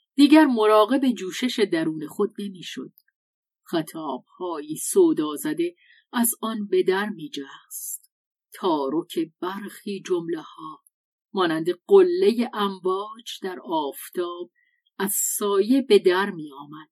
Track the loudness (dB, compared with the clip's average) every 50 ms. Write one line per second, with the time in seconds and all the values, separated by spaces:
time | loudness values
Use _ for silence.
0 | _ _ 4 4 6 8 8 8 8 6 4 2 4 6 6 6 6 4 2 2
1 | 2 0 -2 -2 -6 -8 -6 -4 -4 -4 0 0 0 0 0 -2 -2 -2 -4 -6
2 | -10 -10 -4 -4 -4 -4 -4 -8 -12 -12 -12 -14 -16 -14 -14 -14 -14 -16 _ _
3 | _ _ _ _ _ _ _ _ _ _ _ _ _ -6 -6 -6 -6 -6 -10 -10
4 | -8 -8 -8 -10 _ _ _ -10 -8 -8 -8 -8 -8 -10 -10 -8 -6 0 4 4
5 | 6 6 4 0 -2 -4 -6 -6 -6 -6 -4 -4 -4 -6 -6 _ _ _ _ _
6 | _ -6 -2 0 0 0 0 -4 -6 -6 -6 -6 -4 -2 0 0 2 2 0 0
7 | -2 -4 -8 -10 -12 -12 -12 -12 -14 -14 -18 -20 _ -18 -18 -16 -14 -14 -16 -16
8 | _ _ _ _ _ _ _ _ _ _ -12 -4 -2 0 0 0 -2 -2 -2 -4
9 | -6 -4 -6 -6 -6 -6 _ -10 -10 -8 -8 -10 -12 -14 -14 -14 -10 -10 -10 -8
10 | -4 -4 -4 -4 -2 -6 -8 -8 -10 -16 -20 -18 -18 -18 -18 _ _ _ _ _
11 | _ _ _ _ _ _ -4 -2 -2 0 -2 -2 -2 -4 -4 _ _ 6 8 8
12 | 8 8 4 2 2 2 2 2 -2 -4 -2 -4 -4 -4 -4 -4 -4 -2 -2 -2
13 | -6 -10 -14 -18 -16 -16 -16 -12 -10 -10 -10 -10 -8 -4 -4 -4 -4 -4 -8 -10
14 | -16 -10 -8 -6 -6 -6 -8 -12 -14 -16 _ _ _ _ _ _ _ _ _ -6
15 | -4 -4 -2 -2 -2 -2 -2 -2 -2 0 2 2 2 4 2 2 4 6 4 6
16 | 6 4 2 2 0 -2 -6 -10 -12 -14 -16 -18 -20 -18 -18 -20 -20 _